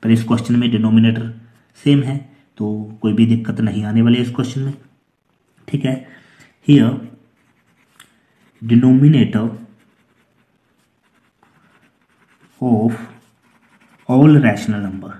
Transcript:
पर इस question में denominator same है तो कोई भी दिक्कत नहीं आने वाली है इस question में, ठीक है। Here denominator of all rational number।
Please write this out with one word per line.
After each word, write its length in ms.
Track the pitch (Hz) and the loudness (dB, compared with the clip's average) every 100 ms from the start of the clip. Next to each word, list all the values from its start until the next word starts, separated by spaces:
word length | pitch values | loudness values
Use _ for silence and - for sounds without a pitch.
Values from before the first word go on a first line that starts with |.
पर 80 | 113 | 0
इस 140 | 113 | 0
question 320 | - 117 - 120 | 0 -4 -2 -2
में 140 | 120 | 0
denominator 600 | 110 110 110 113 113 - - - _ _ _ | -2 2 2 2 0 -6 -14 -20 _ _ _
same 180 | 147 143 | 0 0
है 160 | 123 143 - _ _ _ | 0 -8 -12 _ _ _
तो 400 | 107 107 107 110 | -8 -8 -10 -6
कोई 100 | 110 | -4
भी 140 | 107 117 | 0 2
दिक्कत 340 | 117 110 104 | 0 -2 -6
नहीं 240 | 110 101 | -4 -4
आने 180 | 104 110 | -4 0
वाली 140 | 117 120 | 2 2
है 60 | |
इस 80 | 120 | -2
question 280 | - 123 135 | -6 -6 -6
में, 140 | 135 143 _ _ _ _ _ _ _ _ - | -8 -10 _ _ _ _ _ _ _ _ -10
ठीक 160 | 143 | -6
है। 220 | 131 135 - - _ _ _ _ - | -4 -6 -10 -20 _ _ _ _ 2
Here 260 | 143 113 - - - _ _ _ _ _ _ _ _ _ _ _ _ _ _ | 4 4 -2 -12 -20 _ _ _ _ _ _ _ _ _ _ _ _ _ _
denominator 880 | 113 117 127 131 143 147 107 110 113 107 - _ _ _ _ _ _ _ _ _ _ _ _ _ _ _ _ _ _ _ _ _ _ _ _ _ _ _ _ _ | 0 2 4 4 4 4 2 -2 -4 -8 -20 _ _ _ _ _ _ _ _ _ _ _ _ _ _ _ _ _ _ _ _ _ _ _ _ _ _ _ _ _
of 340 | 127 113 117 117 - - _ _ _ _ _ _ _ _ - | -2 0 0 -4 -14 -20 _ _ _ _ _ _ _ _ -2
all 300 | 127 147 151 | 4 6 6
rational 400 | 120 101 - 104 | 4 -2 -6 -6
number। 300 | 98 95 95 - | -8 -12 -16 -20